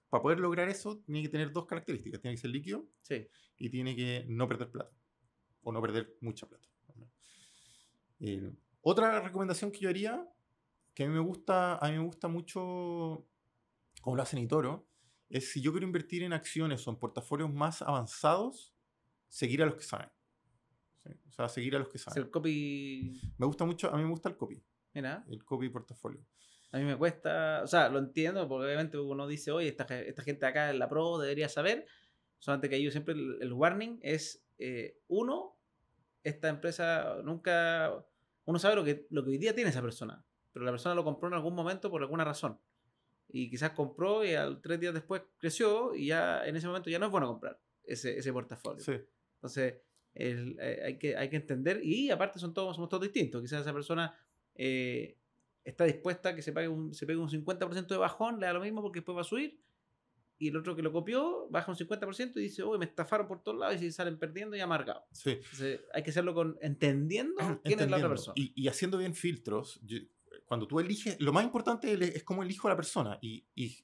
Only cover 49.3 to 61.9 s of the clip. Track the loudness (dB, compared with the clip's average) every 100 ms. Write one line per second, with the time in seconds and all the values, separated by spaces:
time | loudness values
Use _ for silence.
49.3 | _ -8 0 0 -2 _ _ _ -4 -2
50.3 | -2 -4 -4 -4 -2 -4 -2 -2 0 0
51.3 | -2 -2 0 2 2 2 2 4 2 2
52.3 | -2 -4 -2 -2 -4 -2 -2 0 2 0
53.3 | 0 -4 -4 -2 -4 -2 0 0 -4 _
54.3 | _ _ -4 0 0 0 -2 -6 -10 _
55.3 | _ _ _ -14 4 4 6 0 0 -2
56.3 | -2 -2 0 0 -2 -4 -4 -2 0 0
57.3 | 0 -2 0 0 -2 -2 2 2 4 0
58.3 | 0 0 0 0 -2 -4 -4 -4 -4 -2
59.3 | -2 -2 -6 _ _ _ _ _ _ _
60.3 | _ -2 -2 -2 -2 0 0 2 2 2
61.3 | -2 -2 -2 -2 -4 -4